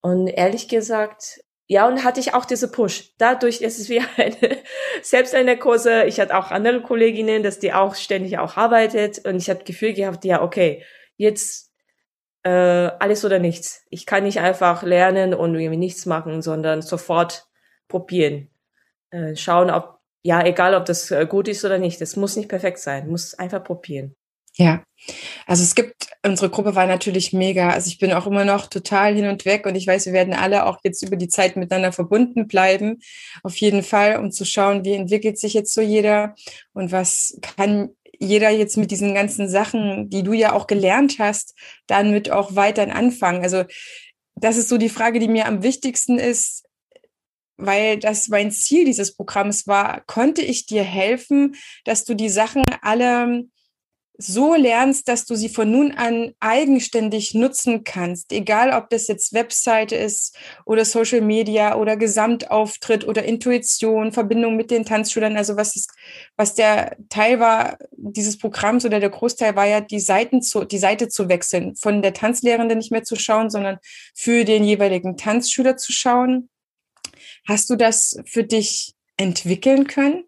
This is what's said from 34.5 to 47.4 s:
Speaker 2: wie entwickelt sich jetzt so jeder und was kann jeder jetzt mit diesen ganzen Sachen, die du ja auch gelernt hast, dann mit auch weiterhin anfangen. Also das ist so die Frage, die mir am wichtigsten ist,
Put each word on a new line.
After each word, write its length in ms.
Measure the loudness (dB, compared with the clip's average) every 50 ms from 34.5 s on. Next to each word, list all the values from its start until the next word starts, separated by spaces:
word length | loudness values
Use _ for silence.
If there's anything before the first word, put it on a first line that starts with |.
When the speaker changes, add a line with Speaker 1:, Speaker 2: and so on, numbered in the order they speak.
| 0 2 2 2 2 0 0
Speaker 2:
wie 100 | -2 -4
entwickelt 440 | -2 -2 -2 -2 0 0 -2 -4 -2
sich 160 | -6 -2 -2
jetzt 180 | -2 -2 -2 -2
so 80 | -2
jeder 540 | 0 2 2 2 4 4 2 2 0 -2 -8 _ -20 -20 -20 -20 -20 _ _
und 180 | -8 -8 -4 -2
was 460 | -2 0 0 -2 -2 -2 -4 -6 -10 -16 -16 -4
kann 340 | -2 0 0 2 0 -2 -4 -8 _ _ -20 _ -10
jeder 320 | -2 2 2 4 4 4
jetzt 260 | 4 4 0 0 0
mit 140 | -2 -2 -2
diesen 240 | -2 -2 -2 0 0
ganzen 340 | 0 0 -2 -2 -4 -4 0
Sachen, 600 | 2 0 0 0 -2 -2 -2 -2 -4 -4 -6 -6
die 120 | -4 -4 -2
du 120 | 0 2
ja 180 | 2 2 2 2
auch 140 | 0 0
gelernt 520 | 0 0 2 2 2 4 4 4 2 2 0
hast, 360 | -2 -2 -2 -4 -8 -12 -16 _ -20 -20 -20 _ _
dann 240 | _ 0 2 2 4
mit 200 | 2 0 0 0
auch 240 | -2 -2 -2 -2 0
weiterhin 380 | 2 2 2 2 0 -2 -2 0
anfangen. 500 | 0 0 0 0 2 -2 -2 -2 0 -2
Also 220 | 0 0 0 -2 -4 -8 -20 -20 -20 -20 -20 -20 -20 _ _ _ _ _
das 240 | -2 0 0 0 0
ist 100 | 0 0
so 80 | 0
die 140 | 0 0 0
Frage, 300 | -2 0 -2 0 2 2
die 80 | 0 2
mir 180 | 2 2 2
am 160 | 0 -2 0 0
wichtigsten 560 | 0 -2 0 -4 -6 -4 -4 0 0 0 0
ist, 460 | 2 0 0 -2 -2 -4 -6 -12 _ _ _ _ _ _ _ _ _ _ _ _ _ _ _ _